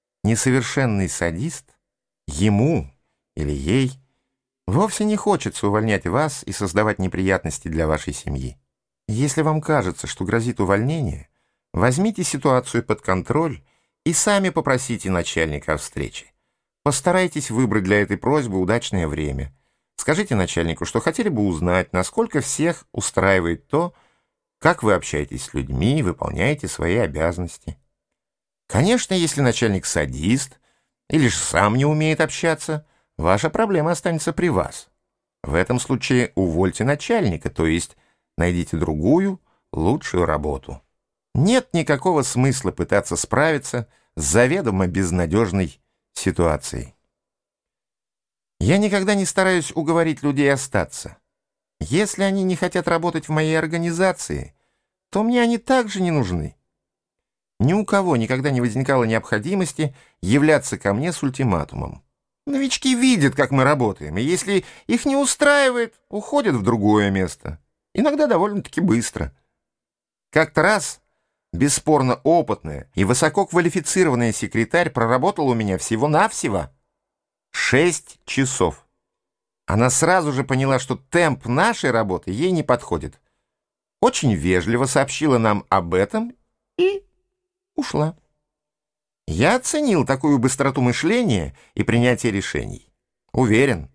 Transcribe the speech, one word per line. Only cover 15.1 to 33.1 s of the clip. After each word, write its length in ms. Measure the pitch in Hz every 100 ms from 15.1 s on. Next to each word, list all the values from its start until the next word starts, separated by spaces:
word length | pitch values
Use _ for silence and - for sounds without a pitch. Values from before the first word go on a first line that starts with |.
начальника 640 | 90 80 - 80 73 -
о 20 | 76
встрече. 560 | - - 62 - - _ _ _ _ _
Постарайтесь 680 | 147 135 180 185 180 151 -
выбрать 340 | 113 120 107
для 180 | 92 104
этой 140 | 101 98
просьбы 440 | 120 151 120 95
удачное 460 | 92 117 - 95 80
время. 480 | 71 76 67 67 _ _ _ _ -
Скажите 380 | - 160 202
начальнику, 500 | 110 90 - 82 80
что 160 | 82 117
хотели 280 | 165 160 214
бы 180 | 120 101
узнать, 460 | 80 87 90 -
насколько 480 | 92 92 - 233 147
всех 460 | 131 - 165 165 _
устраивает 760 | - - - 98 95 85 87 -
то, 260 | 147 175 - _ _ _ _ _ -
как 240 | 156 170
вы 120 | 107
общаетесь 500 | 90 - 73 73 64
с 100 | -
людьми 440 | 71 67 65 98 151
и 40 |
выполняете 680 | 98 - - 76 113 151 -
свои 280 | - 82 107
обязанности. 840 | 95 71 80 85 87 - - - _ _ _ _ _ _ _ _ -
Конечно, 460 | - 180 240 -
если 260 | 185 165 -
начальник 440 | 135 220 226 95
садист 760 | - 85 71 64 85 131 - _ _ _ _ _ -
или 180 | 156 123
же 80 | -
сам 400 | - 82 104 120
не 80 |
умеет 360 | 143 156 156 156
общаться, 640 | 156 - 170 156 - 151 - _ _